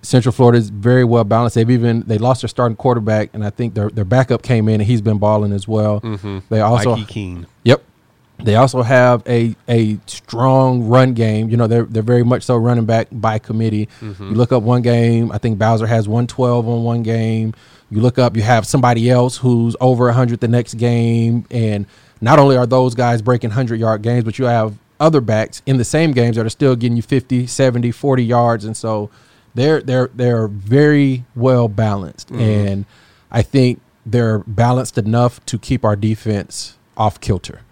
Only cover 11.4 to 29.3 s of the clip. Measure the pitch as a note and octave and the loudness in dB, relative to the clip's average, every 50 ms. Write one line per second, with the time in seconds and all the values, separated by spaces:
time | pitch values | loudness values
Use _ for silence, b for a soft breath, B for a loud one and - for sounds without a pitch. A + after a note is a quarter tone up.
11.4 | A2 A2+ A2 A#2+ A#2 A2 A#2 A#2 A#2 - A2+ A2+ A2 A2+ B2 A#2+ A#2+ A#2 B2+ A2 | -2 0 0 0 2 2 2 0 0 -2 -4 -4 0 2 2 2 4 2 0 -2
12.4 | - - B2+ A#2 A2+ B2 B2 A#2+ A2+ G#2+ A2+ A2+ A2+ - - A#2+ G#2 A2 A2 G#2+ | 0 0 0 0 2 2 0 0 0 0 0 0 0 -2 -8 -4 -4 -2 -2 -4
13.4 | - - G#2+ A2 A2+ A2+ G#2+ G#2+ G#2+ G#2+ B B B G#2+ G2 F2+ G2+ F#2+ G#2 A2 | -6 -4 -4 -2 -2 -2 -2 -2 -4 -6 B B B -14 -14 -14 -10 -6 0 0
14.4 | B2+ - C3 B2 G#2 A2+ B2 B2 A#2 A#2+ A#2+ A#2 A#2 A#2 A#2 A#2 A#2 A2+ - A2 | 0 2 2 0 2 2 0 0 2 2 2 2 2 2 2 0 0 -2 -4 -4
15.4 | - A#2 A2 F#2+ A2 A2 A2+ A2 A2+ A2 A#2+ A2+ G#2 G2+ G#2+ A#2+ B2 A#2+ - - | -4 -4 -2 0 0 0 2 0 0 0 0 -2 -2 0 -2 -2 -2 -4 -4 -2
16.4 | B2+ B2 A#2+ A#2+ A2+ A2+ A#2+ A#2 A#2 A#2 A#2 A#2 A#2 A2 A2+ A2+ A2+ A2+ A2+ A2+ | 0 0 0 0 0 -2 -4 -2 -2 -2 -4 -4 -2 -2 -2 -2 -2 -2 -2 -2
17.4 | A2 A2 A2 b b b b b b b G#2 G#2+ A2+ B2 B2 - B2+ A#2+ - A2+ | -4 -4 -6 b b b b b b b -4 0 0 2 2 2 0 0 0 0
18.4 | G#2 A2 B2+ A2+ G#2+ - - C#3+ B2 B2 A#2+ A2+ A2+ B2 B2+ B2 B2 B2+ B2 - | 2 2 2 2 2 0 0 2 2 2 2 2 2 2 2 2 2 0 -2 -2
19.4 | - C3 B2 A#2 A#2 A#2 A2+ - B2+ B2+ B2+ A#2 B2 B2 A#2 B2+ C3 A#2+ A#2 A#2 | 0 0 2 2 0 -2 -2 0 2 2 2 2 2 2 2 2 0 0 0 -2
20.4 | - A2+ A#2 A#2+ A#2 - - A#2 A#2 A#2+ A#2+ A#2+ A#2 A#2 A#2 A#2 A2+ A#2 A#2 A#2+ | -2 0 0 0 -2 -4 -6 -4 -2 0 0 0 0 0 0 0 0 0 0 -2
21.4 | G#2 _ - A#2+ A2+ A2 G#2 G2+ G2+ b b b b b b b A2+ A2+ C#3+ D3+ | -4 _ -4 -4 -2 -2 -2 -4 -6 b b b b b b b 0 2 4 6
22.4 | C#3 C#3 C3+ B2 B2 A#2+ C3 C3 B2+ B2+ A#2+ A2+ B2+ A#2+ A#2+ A#2 G#2 A#2+ B2+ A#2 | 6 6 4 2 2 2 2 2 2 2 0 0 0 0 0 0 0 0 -2 0
23.4 | - C3 G#2 B2 C3 A2+ A#2 A2 A2+ A2 A2 G#2+ G#2 A#2 A#2+ B2 A#2 A2+ G#2 - | -2 -4 -4 -4 -4 -4 -4 -2 -2 -2 -2 -2 -2 -2 0 0 -2 -2 -4 -4
24.4 | C3 B2 A#2+ A#2 A2 A2 G2+ - _ _ _ _ D3 D#3+ D#3+ C#3+ A#2+ G#2 A2 G#2+ | -2 0 0 0 0 -2 -4 -10 _ _ _ _ 0 2 2 2 0 0 -2 -2
25.4 | A2 - - - _ - C3+ C3 A#2 - - D3+ E3 E3 C#3 B2 A#2+ A#2 A2+ A#2 | -2 -4 -8 -14 _ -2 -2 -2 0 -2 0 0 0 0 0 0 0 0 0 -2
26.4 | A2 A2 - _ D3 C3+ B2+ A#2+ A#2 B2 A#2+ A#2+ A#2 - C#3 C3 A#2+ _ C3 B2 | -4 -4 -4 _ 0 0 2 2 0 -2 -2 -2 -2 -2 -2 -4 -2 _ -4 -4
27.4 | B2 A#2+ - - C3+ C3 A#2+ B2 A#2+ A#2+ A#2 - - C#3+ C3+ B2+ A#2+ A2+ A#2+ A#2+ | -4 -6 -2 0 0 0 2 0 -2 -2 -4 -2 -2 -2 0 0 0 0 2 2
28.4 | A#2+ A#2+ A#2 A2 G2+ A2 A2 - - A2+ A2 G#2+ G#2 G#2 b b b b | 2 2 0 -2 -4 -10 -12 -8 -6 -6 -6 -6 -6 -10 b b b b